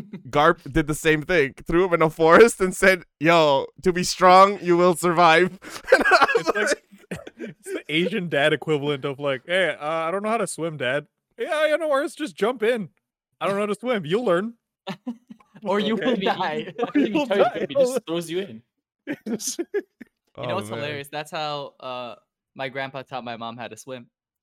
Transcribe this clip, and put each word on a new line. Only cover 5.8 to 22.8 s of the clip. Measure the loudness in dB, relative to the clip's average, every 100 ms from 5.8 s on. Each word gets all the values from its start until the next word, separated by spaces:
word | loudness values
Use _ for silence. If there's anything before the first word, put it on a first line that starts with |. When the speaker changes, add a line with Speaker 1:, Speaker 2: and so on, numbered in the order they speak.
| 0
Speaker 1:
And | 2 4
I | 4 4 0
was | -2
Speaker 2:
It's | -2
like, | -2 -4 _ -20 -16
Speaker 1:
like | -16 -16 -16
Speaker 2:
<laughs> | -16 -14
it's | -12
the | -12 -4
Asian | -2 -2 -4 -4
dad | 0 0
equivalent | 0 -2 -4 -2 -6 -6
of | -6
like, | -6 -6 -4
"Hey, | -2 -2 -4
uh, | -6
I | -4 -4
don't | -4
know | -4
how | -4
to | -4
swim, | -6 -8 -4
Dad." | -4 -4 -6 _ _ -10
"Yeah, | -4 0 0
yeah, | 0
no | 0
worries. | -2 -4 -6
Just | -10 -2
jump | -2 0
in. | -2 -2 -6 _ _ _ _ -6
I | -4
don't | -2
know |
how | -4
to | -4
swim. | -4 -4 -2
You'll | -2 0
learn." | 0 -2 -10 _ _ -14
Speaker 3:
<laughs> | -12 -12 -14 -16 -20 _ -10
Or | -4 -2
you | -2 -2
Speaker 2:
Okay. | -2
Speaker 3:
will | 0
die. | -2 -2 -4 -6 -8 -8
Speaker 2:
<laughs> |
Or | -2 0
you | 0
will | 0 0
Speaker 4:
He |
tells | 2
you |
Speaker 2:
die. | 2 0 -4
Speaker 4:
he | 0
just | 0 -2 -4
throws | -6 -4
you | -8
in. | -8 -14 _ _ _ _ -14
Speaker 2:
<laughs> | -12 -8
Speaker 3:
You | -8 -8 -8 -8 -8 -10 -16 -20 _ _ -12
know | -8
Speaker 1:
Oh, | -8
Speaker 3:
what's | -8
Speaker 1:
man. | -10
Speaker 3:
hilarious? | -10 -10 -12
That's | -12 -10
how, | -8 -8 -8 -12 -14
uh, | -12 -12 -12 -16 _ _ _
my | -12 -10
grandpa | -8